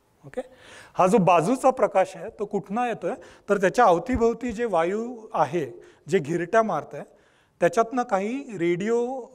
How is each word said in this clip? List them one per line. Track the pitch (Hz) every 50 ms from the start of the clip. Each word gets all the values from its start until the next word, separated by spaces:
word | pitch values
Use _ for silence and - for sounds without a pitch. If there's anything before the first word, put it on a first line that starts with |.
| _ _ _ _ -
ओके, | 139 - 247 - - - - - - - - - - -
हा | - 175
जो | 185 208
बाजूचा | 233 175 190 180 165 156 196 262 254 - 262
प्रकाश | 262 262 214 190 - 190 185 185 -
आहे, | 170 170 220 226 -
तो | 208
कुठनं | - - 196 - - 196 240 247
येतोय? | 240 214 151 175 175 247 - - - - - _ -
तर | 202
त्याच्या | 175 196 180 208 240 240
अवतीभोवती | 196 175 165 - - 247 220 233 226 233 233 262 247
जे | 208 214 240
वायू | 226 190 160 165 175 196 220 226 247 254 220 214 - -
आहे, | 175 156 127 151 175 143 123 - - - - _ _ _ 143
जे | 160 190
घिरट्या | 143 135 175 165 175 175 - 220 226
मारत | 214 175 147 127 - -
आहे, | 143 175 - _ _ _ _ _ _ _ _ _ -
त्याच्यातनं | 175 170 - 226 226 226 269 247 240
काही | 240 208 190 196 214 247 277 277 254 208
रेडिओ | 170 170 175 175 170 202 220 233 240 240 247 269 262 226 -